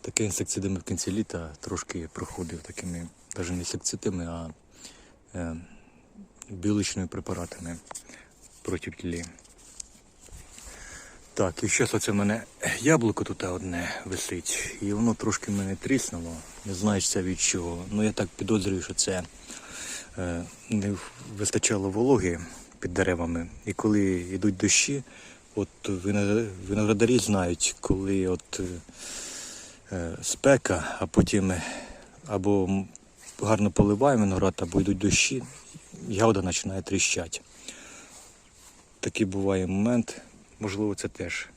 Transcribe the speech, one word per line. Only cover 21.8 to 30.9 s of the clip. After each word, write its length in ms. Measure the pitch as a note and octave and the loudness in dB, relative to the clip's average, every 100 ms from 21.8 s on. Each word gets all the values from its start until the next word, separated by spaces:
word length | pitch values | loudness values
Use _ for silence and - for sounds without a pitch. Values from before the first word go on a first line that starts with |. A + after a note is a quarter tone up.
| G2 | 0
вологи 500 | G2 B2 B2 F2+ E2+ E2+ - - - | 2 6 6 6 -2 -6 -14 -20 -10
під 160 | F2+ | -4
деревами, 540 | F2 F#2 F2 E2+ E2+ E2 - - | 0 2 2 0 -2 -6 -10 -8
і 60 | |
коли 480 | G2 A2 G#2 G2 F2+ | -2 2 4 4 2
йдуть 360 | F2 F#2 G#2 F#2+ | -2 0 0 2
дощі, 460 | G#2 - - C#3 - - - - - - | 4 4 2 -2 -6 -18 -20 -20 -8 -4
от 100 | G2 - - | -4 -4 -6
вина-, 580 | F#2+ F#2 G2+ G2+ G#2+ A2+ F#2 F#2 | -2 0 2 4 2 0 -6 -2
виноградарі 500 | G#2 G#2+ G#2 A#2 B2 | 2 4 6 6 6
знають, 580 | - G2+ F2 F2 - - | 4 2 2 0 0 -2
коли 460 | - F#2+ G2 G2 F#2 | 0 0 2 2 2
от, 340 | F2+ - - F#2 F2 - - - - - - - - - - - | -2 -4 -6 -6 -6 -12 -16 -12 -10 -10 -12 -12 -14 -18 -20 -8
е, 240 | F#2 E2+ - | -6 -4 -6
спека, 720 | - - C3+ C3 - F2+ D#2+ | -6 2 6 6 4 -2 -2